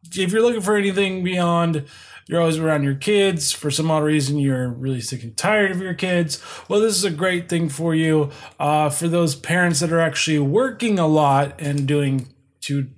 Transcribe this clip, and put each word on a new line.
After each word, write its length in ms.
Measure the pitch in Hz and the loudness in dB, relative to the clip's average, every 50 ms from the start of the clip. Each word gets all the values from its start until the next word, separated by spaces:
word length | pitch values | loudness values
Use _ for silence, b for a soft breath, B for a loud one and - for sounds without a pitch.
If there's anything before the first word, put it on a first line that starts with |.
| _ - - | _ -12 -4
if 160 | 185 196 175 | -2 -2 0
you're 100 | 196 220 | 2 4
looking 200 | 226 240 240 226 | 4 4 2 2
for 140 | 185 190 214 | 0 2 2
anything 480 | 208 202 196 190 190 202 190 190 190 180 | 2 2 2 2 0 0 0 0 -2 -4
beyond, 640 | 180 185 180 175 170 170 170 170 170 160 151 139 B B B B B B B B B | -2 0 0 0 2 2 2 2 2 0 -2 -4 B B B B B B B B B
you're 120 | - 170 | -2 0
always 160 | 170 165 160 156 | 2 2 0 0
around 260 | 165 160 156 147 139 | 0 0 0 2 0
your 120 | 139 139 | 0 -2
kids, 560 | 139 - 196 208 202 196 196 180 165 147 - | -2 -2 0 2 4 2 2 0 0 -2 -4
for 180 | - - - 151 | -4 -2 -4 -4
some 220 | 139 156 156 160 | -2 -2 0 0
odd 120 | 160 156 151 | 0 0 2
reason 360 | 151 151 151 139 131 147 147 | 2 2 2 0 0 0 0
you're 300 | 139 139 135 127 127 123 | 0 0 0 0 -2 -4
really 320 | 120 123 131 135 135 123 | -6 -6 -6 -4 -4 -4
sick 200 | 110 - - 120 | -6 -8 -10 -10
and 160 | 110 117 110 - | -10 -10 -10 -2
tired 320 | - 190 214 214 202 190 | 0 2 2 2 2 0
of 100 | 190 175 | -2 -4
your 140 | 190 185 175 | -6 -6 -6
kids, 500 | 175 - 185 180 175 170 156 - - B B B B B B | -4 -2 0 0 0 0 0 -4 -8 B B B B B B
well, 120 | 190 208 | 0 2
this 160 | 214 226 208 | 2 2 0
is 80 | 180 180 | 0 -2
a 80 | 196 | -2
great 360 | 165 147 175 185 180 175 175 - | -2 -2 -2 0 0 -2 -2 -2
thing 220 | 175 170 165 156 | -2 -2 0 -2
for 240 | 139 - 165 170 160 | -4 -4 -2 0 0
you. 380 | 160 160 160 156 156 147 139 143 B B B B B | 2 2 4 2 2 2 0 -4 B B B B B
Uh, 300 | 156 147 151 151 151 147 | -2 0 2 2 2 2
for 180 | 139 - 165 170 | 0 0 -2 0
those 280 | 165 175 170 160 139 | 2 2 2 0 0
parents 440 | - - - 165 180 180 175 170 139 | -4 -4 -2 0 2 2 2 2 0
that 120 | 165 170 | 0 0
are 80 | 165 165 | 2 2
actually 400 | 165 160 139 - - 165 156 151 | 2 0 0 -2 -2 0 0 0
working 580 | 143 135 147 208 254 262 247 - 247 226 208 190 | 2 2 2 2 0 0 -2 -4 -2 0 2 2
a 100 | 170 156 | 2 4
lot 540 | 151 156 151 143 139 143 143 143 - - | 4 4 4 4 4 4 2 0 -4 -8
and 260 | 156 143 143 143 139 135 | -6 -4 -2 -2 0 0
doing 400 | 147 147 143 139 135 131 123 - _ _ _ _ _ _ | 0 0 0 0 -2 -2 -4 -6 _ _ _ _ _ _
two 280 | - - 143 143 135 131 - | -8 -6 -4 -4 -4 -6 -10